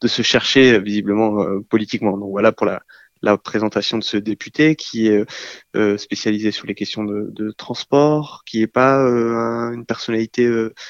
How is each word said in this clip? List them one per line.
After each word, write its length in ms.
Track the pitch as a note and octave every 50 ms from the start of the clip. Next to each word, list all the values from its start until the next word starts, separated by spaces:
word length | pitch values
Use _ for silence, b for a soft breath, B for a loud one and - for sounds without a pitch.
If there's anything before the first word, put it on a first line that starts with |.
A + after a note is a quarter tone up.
de 60 | - A#2
se 160 | - - A#2+
chercher, 500 | - - B2 - - - C#3 C3 B2+ A#2+
euh, 60 | G#2
visiblement, 640 | F#2+ G#2 G#2 G#2 F#2+ G2+ G2+ G#2+ A2+ A2 G#2 G#2 F#2+
euh, 160 | D#2+ G2 G2 - -
politiquement. 480 | - A2+ G#2+ - - G#2+ A2 G#2 F#2+ G2
Donc 140 | G2+ G2
voilà 200 | G2 G2 G#2 A2
pour 140 | G#2+ - A2
la, 160 | G2+ F#2+ - - b b b b b b _
la 160 | - G#2+ G#2 F#2+
présentation 640 | - - - A2 G#2+ G#2+ - A2 G#2 - - A2+
de 40 | G#2
ce 140 | - - G#2
député 580 | G2+ A2 G#2+ - - - - - D3+ D#3 D#3
qui 320 | D3+ - - - A#2 A2+ A2
est, 160 | G#2 G#2 G#2+ B B B B B B B B _ -
euh, 220 | - G#2+ G#2 G2+ G#2
spécialisé 520 | - - - - - A2+ G#2+ G#2 A2 G#2+
sur 160 | G2+ - -
les 80 | - G2+
questions 300 | - G#2 - - - G#2+
de, 260 | G#2 G2+ G#2 G#2+ G#2
de 200 | - - G#2+ G#2+
transport, 880 | G#2+ - - - B2 - - - - C#3 D3 D3+ D3+ D3+ D3+ - - - _ -
qui 160 | - A2+ A2
est 40 | A2
pas, 320 | - B2+ B2+ C3 C3+ C#3
euh, 360 | C3+ B2+ A#2+ A#2+ A#2 A#2 A#2
un, 380 | A#2 A#2 A#2 A#2 A#2 A#2 A#2 A#2+
une 120 | A#2+ A#2+
personnalité, 600 | - A#2 - - - A#2 A2 A2+ A2+ - - A#2+ A#2+
euh, 260 | A#2 A#2 A2+ A2 - B B